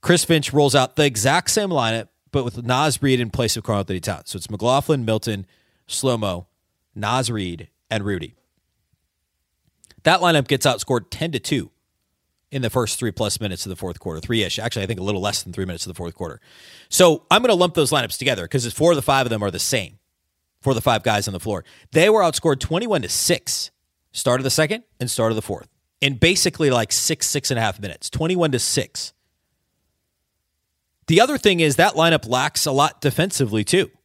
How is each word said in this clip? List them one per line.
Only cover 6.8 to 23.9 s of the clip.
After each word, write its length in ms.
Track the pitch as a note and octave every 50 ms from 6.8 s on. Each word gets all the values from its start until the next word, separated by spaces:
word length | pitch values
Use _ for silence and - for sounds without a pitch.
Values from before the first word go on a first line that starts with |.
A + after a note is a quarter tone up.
| _ _ _
Naz 380 | G2+ G#2 G#2 A#2+ C3 B2+ G#2+
Reid, 380 | A#2+ G#2+ G2 F2+ E2+ D#2 - - _ _ _ _
and 160 | A2 G#2+ G2
Rudy. 300 | G#2 G2 F2+ D#2 - _ _ _ _ _ _ _ _ _ _ _ _ _ _ _ _ _ _ _ _ _ _ _ _ _ _ _ _ _ _ _ _ - - _
That 180 | D#3 F3 F#3
lineup 260 | F3 F3 E3 D3 C3 -
gets 180 | D3 C3 -
outscored 420 | D3 B2 G#2 - - C3+ A#2+ G2 _
ten 240 | - - D#3+ E3+ D#3
to 60 | A#2+
two 320 | - - D#3+ B2+ F2 - _ _ _ _ _ _ _ _ _ _ _ _ _ _ _ _
in 100 | - C#3
the 80 | B2+ A2+
first 280 | - C3 A#2 G#2 - -
three-plus 440 | - A2+ F#2+ - A#2 G#2 - -
minutes 240 | A2 G2+ F#2 E2+ -
of 40 | G2
the 60 | F#2
fourth 240 | - - F#2 E2+ -
quarter, 200 | - F#2+ D#2+ D#2+
three-ish. 380 | D#2+ - A#2+ A2+ G2+ E2+ - -
Actually, 260 | G#2+ A#2 - A#2 G2
I 20 |
think 140 | F#2 A2+ F#2
a 40 | F#2
little 180 | G2+ G#2+ F#2+
less 220 | F#2 G#2 G2+ - -
than 80 | F#2
three 140 | F2 - F#2+
minutes 200 | F#2 F2 E2 -
of 40 | F#2+
the 80 | F2 -
fourth 180 | F2+ E2+ E2
quarter. 240 | _ F#2 E2 - - _ _ - - - - - - - _
So 380 | - - F#3 E3+ D3+ D3 _ _
I'm 120 | F3 G#3+
gonna 120 | A#3+ B3 G#3+
lump 200 | F3 F3+ F3 -
those 180 | E3+ D3+ A#2+
lineups 260 | D#3 C#3+ A#2+ G#2+ - -
together 300 | B2+ C3+ B2+ F#2+ F2 E2
'cause 180 | - C3+ A#2
it's 100 | A#2 G#2+
four 160 | - D3 E3+
of 40 | E3+
the 60 | C#3+
five 240 | - - C#3 C3+ C3
of 40 | B2
them 140 | A2+ G#2+ G#2
are 80 | G2+
the 80 | E2+ -
same. 400 | - - - A#2+ F#2+ D2 - _ _ _ _ _ _ _ _ _ _ _ _ _
Four 100 | - C3+
of 40 | C3
the 60 | A2+
five 220 | - C#3 A#2 G#2+ -
guys 240 | B2 G#2+ G#2 G2+ -
on 60 | G2
the 60 | F2+
floor. 240 | - A2 G#2 F2 - - - - _ _
They 180 | - D#3 E3+ G#3
were 120 | A3 A3
outscored 380 | F#3+ E3+ D3+ - - E3 C#3+ C3
twenty-one 420 | - - D#3+ F3+ A#3 A#3 G#3 E3
to 80 | A#2 -
six, 640 | - - - - F3 - _ - - - - - _ _ _ _